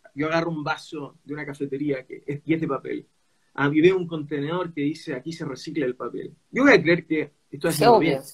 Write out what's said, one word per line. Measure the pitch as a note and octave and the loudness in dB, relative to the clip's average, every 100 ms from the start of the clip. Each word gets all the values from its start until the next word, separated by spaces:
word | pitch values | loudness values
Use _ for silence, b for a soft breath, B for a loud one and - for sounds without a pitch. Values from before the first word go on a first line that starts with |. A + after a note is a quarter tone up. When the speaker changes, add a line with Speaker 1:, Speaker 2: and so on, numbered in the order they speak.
| - | -12
Speaker 1:
yo | C#3 D#3 | -6 -2
agarro | E3 E3 | 0 -2
un | D#3 | -4
vaso | D3 D3+ - D#3 C#3 - | -4 -6 -8 -12 -12 -14
de | C3 | -12
una | D3+ C#3+ | -10 -10
cafetería | C#3+ C#3+ C#3 D3 C3 - | -8 -6 -4 -4 -4 -6
que | - - | -14 -10
es, | C#3+ | -6
y | D3 | -2
es | D#3+ | -2
de | D3 | -2
papel, | C3 - - - _ _ _ _ | -4 -6 -10 -12 _ _ _ _
ah, | - C#3+ | -2 2
y | D3+ | 6
veo | F3 F#3+ | 6 4
un | E3 | -2
contenedor | D#3+ C#3+ D3 C#3+ F3+ E3+ | -8 -6 -6 -4 -4 -4
que | D#3 | -4
dice: | C#3+ D#3 D#3+ | -4 -4 -8
"Aquí | B2+ D#3+ | -8 -8
se | E3 | -8
recicla | D3 B2+ E3 D3+ B2+ | -10 -10 -8 -4 -2
el | B2 | -4
papel". | A#2+ - - - _ | -8 -10 -12 -16 _
Yo | A3 | 4
voy | C#4 | 6
a | G#3+ | 6
creer | C#3+ E3+ - | 6 0 0
que | D#3 D3 _ _ | -4 -4 _ _
estoy | C#3+ E3 | -6 -2
Speaker 2:
Sí, | D#3 | 4
Speaker 1:
haciendo | A3 A3 | 6 6
Speaker 2:
obvio. | E3 | 6
Speaker 1:
bien, | C3 - | 0 -6